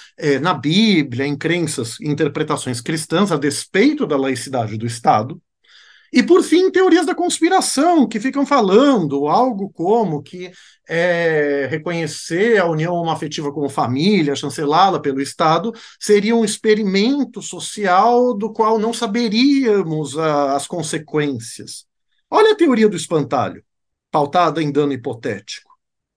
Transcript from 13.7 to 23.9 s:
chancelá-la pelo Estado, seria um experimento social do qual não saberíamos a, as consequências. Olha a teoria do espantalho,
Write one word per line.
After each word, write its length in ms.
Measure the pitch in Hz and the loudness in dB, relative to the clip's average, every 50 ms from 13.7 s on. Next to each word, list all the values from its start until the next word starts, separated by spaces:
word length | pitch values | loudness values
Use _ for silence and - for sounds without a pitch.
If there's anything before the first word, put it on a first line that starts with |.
| - - 135 117 127 135 165 208 214 185 151 143 139 | -2 -2 -2 -2 -2 0 2 2 2 2 2 0 -2
chancelá-la 680 | - - 139 - - 151 143 156 170 190 196 175 143 | -4 -6 -8 -6 -4 -2 0 4 4 4 4 2 0
pelo 180 | - 143 135 135 | -2 -4 -4 -4
Estado, 540 | 139 135 - - 170 156 165 170 185 233 - - - - - _ | -6 -6 -4 0 2 2 2 2 0 -4 -8 -10 -16 -20 -18 _
seria 380 | - - 208 208 202 226 233 | 0 2 2 4 4 2 2
um 80 | 233 220 | 2 0
experimento 960 | 208 - - - 220 214 208 220 190 185 196 208 254 277 285 254 - - 190 | 0 -2 -2 2 2 2 2 2 0 0 2 2 2 0 0 -2 -4 -6 -12
social 920 | 160 - 185 165 156 - - 208 202 185 180 190 220 240 240 240 247 247 226 | -12 -12 -12 -12 -12 -12 -8 -4 0 4 4 4 6 6 4 4 4 2 0
do 200 | 202 220 208 214 | -2 -4 -6 -2
qual 260 | - 220 220 226 220 | 0 2 2 2 2
não 140 | 208 226 233 | 0 -2 -2
saberíamos 1200 | - 233 202 202 240 240 214 208 226 262 285 277 269 262 226 202 196 175 160 156 156 151 127 127 | -4 -4 -2 -2 -2 0 0 2 2 4 4 4 4 2 2 2 2 0 -2 -4 -4 -4 -6 -4
a, 380 | 156 160 156 147 143 143 135 139 | -2 0 0 2 2 0 0 0
as 100 | 139 - | -2 -4
consequências. 1200 | - 180 170 156 156 165 156 156 - 156 151 147 143 135 117 117 - - - - - - - - _ _ _ _ _ _ _ _ _ | -6 -8 -8 -6 -6 -8 -8 -8 -4 -4 -2 -2 -2 -4 -8 -10 -14 -16 -16 -18 -18 -18 -20 -20 _ _ _ _ _ _ _ _ _
Olha 220 | - 403 427 440 415 | 2 4 4 4 4
a 20 | |
teoria 320 | - 339 285 247 220 220 | 4 2 2 4 4 4
do 80 | 214 185 | 2 2
espantalho, 640 | 160 - - 175 151 135 117 147 127 104 92 - - - _ _ _ _ _ | -2 -4 -2 -2 -2 -2 0 -2 -2 -2 -4 -6 -12 -20 _ _ _ _ _